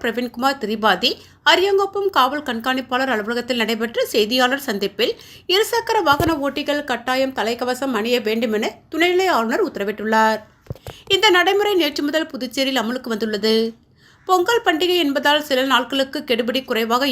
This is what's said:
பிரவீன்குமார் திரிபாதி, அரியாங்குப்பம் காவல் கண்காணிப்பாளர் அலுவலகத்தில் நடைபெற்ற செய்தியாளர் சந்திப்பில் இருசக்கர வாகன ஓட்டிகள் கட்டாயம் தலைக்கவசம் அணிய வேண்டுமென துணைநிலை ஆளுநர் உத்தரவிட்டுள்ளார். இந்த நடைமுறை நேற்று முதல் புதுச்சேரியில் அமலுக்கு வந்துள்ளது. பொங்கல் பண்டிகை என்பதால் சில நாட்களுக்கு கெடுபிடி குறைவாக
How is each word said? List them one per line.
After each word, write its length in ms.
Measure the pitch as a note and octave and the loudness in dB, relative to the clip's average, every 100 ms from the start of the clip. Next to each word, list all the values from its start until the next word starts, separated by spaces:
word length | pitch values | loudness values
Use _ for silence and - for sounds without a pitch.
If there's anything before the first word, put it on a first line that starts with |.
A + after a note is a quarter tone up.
பிரவீன்குமார் 580 | A#3+ A3+ B3 A#3+ C4+ C4+ | -4 -4 -6 -2 -2 -2
திரிபாதி, 500 | G#3 G#3+ G#3+ F3+ B3+ - - _ D4 | -4 0 2 2 0 -4 -12 _ 2
அரியாங்குப்பம் 560 | F4 G4 G4 G4 G4+ G4 D#4 | 4 4 2 0 -2 0 2
காவல் 280 | B3+ D4 D4 | 2 0 -6
கண்காணிப்பாளர் 640 | A3+ A#3+ B3+ B3+ B3 C4 A3 | -4 -2 -2 -2 -2 0 -2
அலுவலகத்தில் 460 | G#3 A#3+ A#3+ B3 | -2 -4 -2 -2
நடைபெற்ற 440 | G#3+ A3+ A3+ A#4 B4+ | 0 -2 -2 -2 0
செய்தியாளர் 520 | - G#3+ B3+ B3 C4+ - | 2 2 2 2 0 -4
சந்திப்பில் 480 | G3+ G3 - C4+ A4+ - - - F#4 | -4 -4 -2 -2 -2 -14 -12 0 0
இருசக்கர 440 | A4 A#4 A4+ A4 D#4+ | 2 0 0 0 2
வாகன 300 | C#4+ E4 D#4+ C#4 | 2 2 0 -2
ஓட்டிகள் 400 | C#4 D4 C#4+ C#4+ | -4 -2 -4 -2
கட்டாயம் 440 | A#3 B3 C4 C4+ C4 | -4 -2 -2 -2 -2
தலைக்கவசம் 560 | G#3+ A#3+ B3 B3 C#4 A3+ | -4 -2 -4 -4 -2 -2
அணிய 160 | A3+ A#3+ G#3+ | 0 0 0
வேண்டுமென 460 | A3+ A#3 G#3+ D4 - _ | -2 0 0 -2 -6 _
துணைநிலை 360 | D#4 F4 F4+ F#4+ C#4 | 0 2 2 2 2
ஆளுநர் 300 | A3+ D4 F4 | 0 0 -2
உத்தரவிட்டுள்ளார். 720 | - G3+ G#3 G#3+ A3 A3 G#3+ - _ - - - - - G4 | -2 -6 -4 0 4 4 2 -6 _ -16 -16 -16 -14 -2 2
இந்த 140 | G#4+ F4+ | 6 6
நடைமுறை 380 | F4 G4+ G#4 F#4+ | 4 2 2 2
நேற்று 200 | D4 D4 D4 | 0 -2 -2
முதல் 240 | D#4 D#4+ | -2 -4
புதுச்சேரியில் 500 | A#3+ B3+ C4+ C4+ C4 | -6 -6 -2 -2 0
அமலுக்கு 280 | A3 B3+ B3 | -2 -4 -4
வந்துள்ளது. 420 | A3 A3 G#3 G#3+ A3+ A3+ A3+ _ _ _ _ - | -4 -2 0 2 2 0 -6 _ _ _ _ 0
பொங்கல் 360 | F#4 F4+ A#4 G4+ | 2 2 2 0
பண்டிகை 300 | D#4 F4 F4+ | 0 0 2
என்பதால் 420 | D4 C#4 C#4+ D4 D4 | 0 0 2 0 0
சில 120 | B3+ C4+ | -2 2
நாட்களுக்கு 480 | B3 B3 C4+ C4+ D4+ - | 0 0 -2 -2 -4 -2
கெடுபிடி 320 | A3+ A3+ C4 C4 | -2 -2 -4 -2
குறைவாக 400 | A3 A3+ A#3+ C#4 | -4 0 0 0